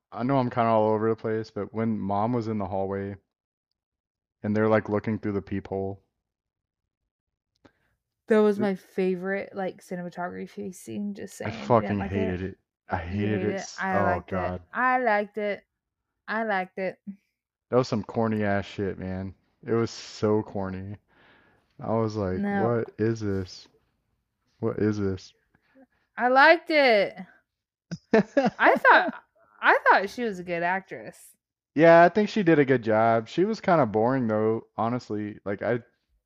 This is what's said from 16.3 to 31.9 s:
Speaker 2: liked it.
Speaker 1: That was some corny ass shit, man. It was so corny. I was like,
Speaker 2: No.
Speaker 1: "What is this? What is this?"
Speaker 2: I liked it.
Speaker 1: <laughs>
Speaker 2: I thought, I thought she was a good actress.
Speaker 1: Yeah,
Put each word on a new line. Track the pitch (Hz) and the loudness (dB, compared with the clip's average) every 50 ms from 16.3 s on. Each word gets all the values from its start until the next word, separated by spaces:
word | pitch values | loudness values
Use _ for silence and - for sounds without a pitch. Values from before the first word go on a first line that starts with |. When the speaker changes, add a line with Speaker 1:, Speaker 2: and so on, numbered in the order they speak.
| 202 220 226 | -8 -6 -4
Speaker 2:
liked | 220 202 185 185 185 _ 196 | -2 -2 -4 -4 -6 _ -6
it. | 190 180 - _ _ 202 196 - _ _ _ _ _ _ _ _ _ - | -6 -6 -6 _ _ -18 -18 -18 _ _ _ _ _ _ _ _ _ -2
Speaker 1:
That | - | 0
was | 123 127 | 0 0
some | - 120 107 92 | 0 -2 -4 -6
corny | - - 120 113 110 110 107 107 | -4 -4 -2 -2 -2 -2 -2 -2
ass | 101 101 101 98 | 0 -2 -2 -4
shit, | - - - 101 95 90 | -6 -8 -6 -6 -6 -6
man. | 87 90 92 92 92 95 98 - _ _ _ _ _ - | -6 -8 -8 -8 -8 -10 -12 -14 _ _ _ _ _ -6
It | 120 113 | -2 -2
was | 117 117 110 | 0 0 -2
so | - - - - - - - 107 107 107 107 | -6 -10 -18 -18 -6 -2 0 2 2 0 -2
corny. | - - 101 95 95 92 92 95 98 104 - _ _ _ _ _ _ _ _ _ _ _ _ _ _ _ - | -4 -8 -8 -8 -8 -8 -10 -10 -12 -14 -16 _ _ _ _ _ _ _ _ _ _ _ _ _ _ _ -10
I | 135 - 110 | -6 -2 -2
was | 113 113 107 104 | 0 0 -2 -2
like, | 110 98 92 92 | -4 -4 -2 -2
Speaker 2:
No. | 95 - 101 101 101 107 117 120 | -4 -4 -2 -2 0 0 0 0
Speaker 1:
"What | 117 110 - - | -2 -4 -6 -4
is | - 107 113 113 110 | -2 -2 -2 -2 -2
this? | 107 101 98 95 92 - - - - - _ _ _ _ _ _ _ _ _ _ _ _ _ _ _ _ _ - | -4 -4 -4 -4 -6 -8 -12 -18 -20 -20 _ _ _ _ _ _ _ _ _ _ _ _ _ _ _ _ _ -6
What | 113 113 - | -6 -4 -2
is | - 101 107 104 104 | 0 0 0 0 0
this?" | 101 98 95 92 - - _ _ _ _ _ _ _ _ _ 269 269 _ _ _ _ _ _ | -2 -4 -4 -6 -10 -16 _ _ _ _ _ _ _ _ _ -20 -20 _ _ _ _ _ _
Speaker 2:
I | - 226 247 | -2 0 4
liked | 254 269 285 311 339 330 - - | 6 6 8 8 6 4 2 0
it. | 320 302 277 254 226 202 185 - - 185 185 - _ _ _ _ _ _ _ _ | 2 4 4 6 4 4 2 0 -4 -10 -18 -18 _ _ _ _ _ _ _ _
Speaker 1:
<laughs> | _ _ _ - 175 - _ _ - | _ _ _ -16 -16 -16 _ _ 2
Speaker 2:
I | 220 208 - - 285 262 220 - - 220 330 508 | 2 2 2 0 0 0 0 0 2 4 4 4
thought, | - - 523 339 254 370 330 - - - _ _ _ _ _ _ - | 4 6 6 6 6 4 0 -4 -10 -16 _ _ _ _ _ _ 0
I | 214 269 370 - - 554 | 2 4 4 4 4 4
thought | 311 220 190 202 | 4 4 2 -2
she | - - 240 | -4 -4 -4
was | 226 196 180 | -4 -4 -6
a | 175 | -6
good | 180 175 170 170 | -6 -4 -2 0
actress. | 175 185 190 185 - 165 123 104 135 - - - - _ _ _ _ _ _ _ _ - | -2 -2 -4 -6 -10 -14 -14 -14 -16 -18 -20 -20 -20 _ _ _ _ _ _ _ _ 2
Speaker 1:
Yeah, | 139 160 165 | 6 8 10